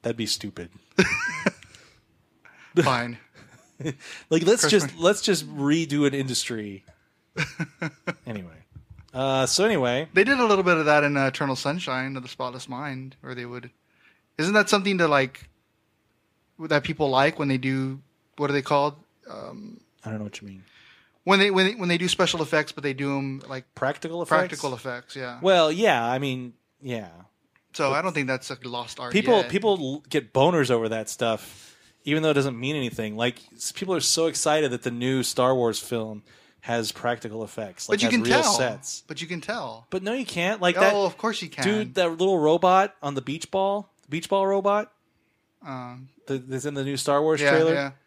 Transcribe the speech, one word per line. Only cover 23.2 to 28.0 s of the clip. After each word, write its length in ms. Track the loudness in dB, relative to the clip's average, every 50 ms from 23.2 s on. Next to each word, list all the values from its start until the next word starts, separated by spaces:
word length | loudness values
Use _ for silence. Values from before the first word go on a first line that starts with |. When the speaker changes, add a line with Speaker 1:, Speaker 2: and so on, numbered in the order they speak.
| -4 -6 -8 -10 -12 -12
Speaker 2:
like, 260 | -14 -14 -14 _ _
Speaker 1:
Practical 480 | -4 -2 -2 -2 -4 -8 -10 -6 -8
effects? 160 | 0 2 2 2
Speaker 2:
practical 360 | 2 0 -4 -4 -4 -4 -4
effects, 420 | -6 -8 -10 -10 -10 -12 _ -12
yeah. 220 | -12 -10 -10 -10 0
Speaker 1:
Well, 300 | 2 4 6 6 6 4
yeah, 320 | 2 2 2 2 2 2 2 0
I 100 | -2 -2
mean, 320 | -2 -4 -6 -6 -10 -14 -16 _ _ _ _ _
yeah. 280 | -10 -8 -8 -8 -8 -12 -18 -20 -20 _ _ _ _ _ _ _ _ _
Speaker 2:
So 180 | -6 -2 0 0
Speaker 1:
But 60 | 0
Speaker 2:
I 40 | 0